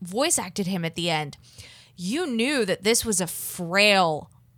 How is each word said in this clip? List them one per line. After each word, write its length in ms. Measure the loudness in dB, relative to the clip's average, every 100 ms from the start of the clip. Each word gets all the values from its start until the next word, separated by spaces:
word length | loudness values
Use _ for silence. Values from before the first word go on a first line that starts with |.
voice 380 | -8 -2 0 0
acted 260 | -4 -4 -4
him 180 | -2 -4
at 100 | -2
the 140 | -2
end, 280 | 0 -2 -12 -20 -20 -20 -20 -20 -10
you 240 | -4 -2 -2
knew 380 | 0 0 2
that 220 | 0 0 2
this 180 | 2
was 160 | 2 -2
a 80 | -2
frail 1040 | -6 -10 -8 -2 4 6 6 4 0 -8 _ _